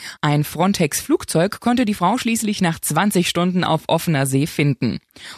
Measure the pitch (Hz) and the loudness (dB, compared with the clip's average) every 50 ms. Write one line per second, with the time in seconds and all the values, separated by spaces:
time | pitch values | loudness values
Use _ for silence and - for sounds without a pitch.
0 | - - - - - 151 147 147 151 - - 156 175 190 202 - 180 143 - - | -18 -18 -10 -4 -2 0 2 2 0 0 -2 0 0 0 2 2 0 0 -2 -4
1 | - - 294 - - - - 160 170 208 - - - 240 247 240 262 214 208 - | -4 -2 -2 -2 -2 0 0 2 2 0 0 -2 -2 0 2 2 2 0 0 0
2 | 180 180 214 254 - 226 226 226 - 208 208 - 190 170 165 - - - 151 156 | 0 0 0 0 0 -2 -2 -2 0 -2 -2 0 0 0 0 -2 -4 -2 0 2
3 | 185 208 202 185 180 - - 175 175 180 180 180 170 - 160 156 - - - 165 | 2 2 2 2 0 0 0 0 0 0 0 0 0 0 0 -2 0 0 -2 0
4 | - - 160 135 135 135 131 135 143 160 - - 151 147 135 - - 117 - - | 0 0 0 0 0 0 0 0 0 0 0 0 2 2 2 0 0 -2 -2 -4
5 | - _ - - - - - | -8 _ -20 -20 -20 -20 -20